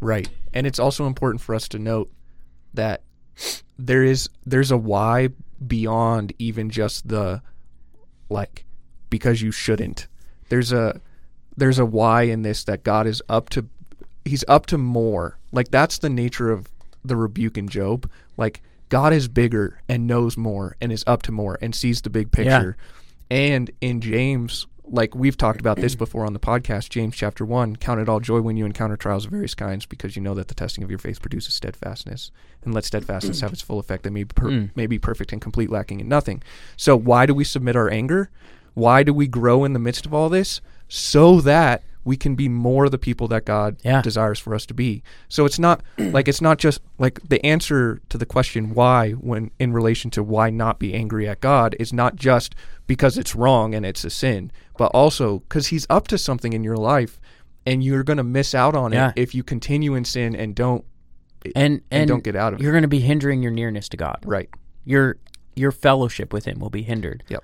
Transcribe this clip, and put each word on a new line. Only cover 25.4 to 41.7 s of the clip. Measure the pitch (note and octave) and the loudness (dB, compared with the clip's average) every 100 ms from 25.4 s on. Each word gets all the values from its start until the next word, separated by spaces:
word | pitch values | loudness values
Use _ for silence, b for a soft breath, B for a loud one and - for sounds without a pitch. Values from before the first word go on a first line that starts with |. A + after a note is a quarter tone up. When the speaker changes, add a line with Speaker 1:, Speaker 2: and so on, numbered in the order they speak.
| A2 - | 0 2
Speaker 1:
about | A2+ G#2 | 0 0
this | A#2+ B2+ | 0 -2
before | A2+ A#2 G#2+ | -4 -4 -4
on | |
the | G#2 | -4
podcast, | - A#2+ - G#2 - | -2 0 0 -4 -4
James | A#2+ A2 - | -4 -4 -4
chapter | G#2 - A2 | -6 -4 -4
one, | A#2+ A#2 G#2+ | -2 -2 -2
"Count | - A#2 | -2 -2
it | A2 | 0
all | G#2+ | 0
joy | A#2 A#2 | 0 0
when | A2+ A2 | 0 -2
you | G#2+ | -2
encounter | - A2 G#2 | -2 -4 -4
trials | - G2+ G2+ | -2 -4 -4
of | |
various | G3+ G3+ - | -6 -6 -6
kinds, | G2+ F#2+ - | -6 -6 -10
because | - F#2+ G2 | -12 -10 -8
you | |
know | G2 | -6
that | G2 F2+ | -6 -6
the | - | -6
testing | - - | -6 -6
of | F2 | -6
your | F#2+ | -6
faith | - - | -8 -8
produces | - - - | -8 -8 -6
steadfastness. | - - - - F#2+ - B2 - b b b | -6 -6 -10 -12 -12 -12 -14 -14 b b b
And | - | -6
let | A2 | -4
steadfastness | - G#2+ - G2 C#3 E3+ | -2 -4 -4 -6 -4 -4
have | C3+ | -6
its | F3 | -8
full | - G#2 | -8 -8
effect, | - F#2+ | -6 -8
that | G2+ | -6
may | G#2 | -8
be | G2+ | -4
per-, | - C#3+ | 0 0
Speaker 2:
Mm. | C3 G2+ A#2+ | 0 -2 -4
Speaker 1:
may | A2+ | -4
be | A2+ | -2
perfect | - A2+ G2 | -4 -6 -6
and | G#2+ | -8
complete, | A2 A#2 A2+ | -6 -4 -2
lacking | G#2+ F#2 G2 | -2 -6 -8
in | G#2+ | 0
nothing." | D3 C3+ F#2+ B B B B | 0 0 -6 B B B B
So | - C3 | 4 6
why | A#2+ A#2+ C3+ | 6 6 6
do | |
we | C#3 C#3 | 4 0
submit | C#3 B2 A#2+ | -2 0 2
our | B2+ | 2
anger? | A2 B2+ F3+ G3 b b b b | 0 0 0 -2 b b b b
Why | - A#2 C3 | 0 6 6
do | C#3+ | 6
we | D3 C#3+ | 4 2
grow | B2 A#2+ B2 | 2 4 6
in | C#3 | 4
the | C3 | 0
midst | A#2 B2 - | -2 -4 -4
of | |
all | D3+ D#3+ | 0 2
this? | F#3 G3 - b b b | 2 0 -4 b b b
So | - - D3 E3+ F3+ | -8 2 8 10 10
that | C#3 D3+ D3+ | 8 6 4